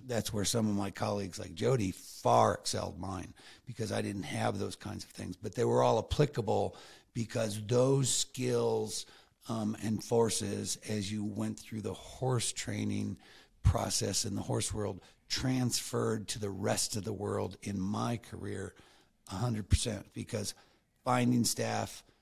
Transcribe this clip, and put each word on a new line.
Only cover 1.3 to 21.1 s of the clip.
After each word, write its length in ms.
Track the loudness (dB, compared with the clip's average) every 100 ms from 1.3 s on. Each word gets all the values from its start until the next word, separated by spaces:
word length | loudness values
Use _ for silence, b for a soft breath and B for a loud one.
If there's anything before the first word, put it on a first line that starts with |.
| -8
like 160 | -10
Jody 380 | -2 2 4 2
far 640 | -2 -10 -2 4 8 8
excelled 440 | 4 0 -2 -4 -6
mine, 360 | -8 -8 -8 -14 B B -12
because 260 | -6 -4
I 80 | -2
didn't 220 | -2 -4
have 360 | -4 -2 0 0
those 160 | -4
kinds 300 | -6 -8 -10
of 60 | -10
things, 260 | -10 -10 -8
but 180 | -8
they 100 | 0
were 180 | 4 6
all 160 | 6 4
applicable, 800 | 4 4 4 2 2 2 2 -2 B B B
because 480 | -6 -4 -2 -2 -2 2
those 420 | 4 6 4 4
skills, 960 | 2 0 -2 0 2 2 2 0 -6 -10 B B B -6
um, 260 | -2 -2 -2
and 200 | -2 -2
forces, 760 | 2 4 4 2 -2 -2 -4 -6 -4
as 240 | -4 -2
you 120 | -2
went 340 | -4 -2 -4 -6
through 240 | -8 -8
the 120 | -6
horse 580 | -8 -12 -4 0 0 0
training 640 | -4 -4 -2 -2 -2 -2 -6 B B B B
process 640 | 4 4 2 0 0 0
in 100 | -2
the 80 | -4
horse 300 | -2 -2 -2
world, 300 | -2 -4 -6 B B -6
transferred 960 | -2 0 2 2 0 -2 0 0 0 -4
to 100 | -6
the 120 | -4
rest 460 | -2 0 0 0 -2
of 80 |
the 80 | -4
world 460 | -4 -2 -2 -2 -6
in 160 | -6 -2
my 380 | -2 0 0 -2
career 580 | -6 -10 -8 -6 -8 -12 B B B _ -10
a 40 | -4
hundred 320 | -2 -2 2
percent, 360 | 2 2 -4 -6
because 420 | -10 -6 -4 -4 -8 b b b _
finding 400 | 2